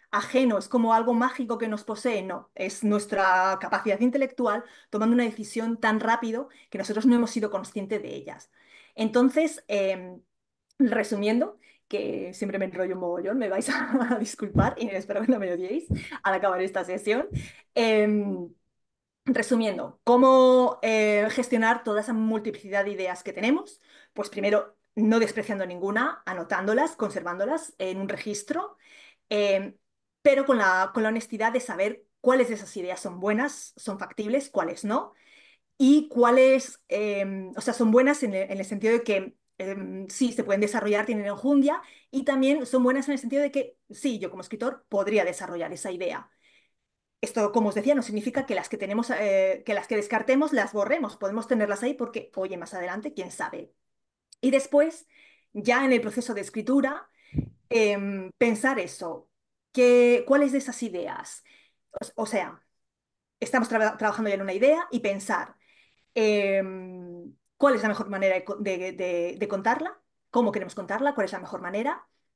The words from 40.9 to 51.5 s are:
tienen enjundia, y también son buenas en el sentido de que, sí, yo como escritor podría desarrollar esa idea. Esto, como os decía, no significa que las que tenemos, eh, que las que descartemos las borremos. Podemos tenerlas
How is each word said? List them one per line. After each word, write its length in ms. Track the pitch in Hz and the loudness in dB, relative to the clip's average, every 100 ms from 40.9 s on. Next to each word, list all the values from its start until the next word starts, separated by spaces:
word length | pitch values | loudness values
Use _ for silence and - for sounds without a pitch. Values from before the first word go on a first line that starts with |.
| 208 214 | 0 0
tienen 200 | 214 202 | -2 -4
enjundia, 560 | 202 269 285 277 339 - - _ | -2 2 4 4 2 -4 -20 _
y 140 | 269 | -4
también 420 | 269 269 262 294 247 | 0 2 4 2 2
son 160 | 262 | 2
buenas 240 | 247 262 269 | 4 2 0
en 60 | |
el 40 | 269 | -4
sentido 220 | 233 277 | -2 0
de 80 | 285 | 0
que, 260 | 277 - - - | 0 -4 -8 -20
sí, 280 | - 277 214 | -6 -4 -4
yo 100 | 180 | -6
como 120 | 185 | -10
escritor 440 | - 214 240 247 _ | -12 -8 -6 -8 _
podría 360 | 202 196 214 | -2 2 2
desarrollar 480 | 180 175 180 170 165 | 2 -2 -8 -8 -8
esa 180 | 175 196 | -8 -8
idea. 380 | 180 180 156 - _ _ _ _ _ _ _ _ _ | -6 -6 -8 -12 _ _ _ _ _ _ _ _ _
Esto, 320 | 220 233 208 | -6 -2 0
como 180 | 233 214 | 2 0
os 40 | |
decía, 200 | 202 220 | 0 2
no 80 | 285 | 2
significa 420 | 240 214 240 277 262 | 0 -4 -4 -4 -4
que 80 | |
las 140 | 196 - | -4 -6
que 80 | 208 | -8
tenemos, 340 | 190 214 240 | -4 -4 -2
eh, 520 | 233 208 196 190 185 | -2 0 2 2 0
que 80 | - | -4
las 120 | 202 - | -4 -2
que 80 | 214 | -4
descartemos 560 | 208 226 - 262 302 | 0 0 2 2 4
las 200 | 247 196 | 0 0
borremos. 420 | 214 202 320 220 - | 0 0 0 -2 -6
Podemos 300 | 196 220 | -6 -4
tenerlas 340 | 220 | -2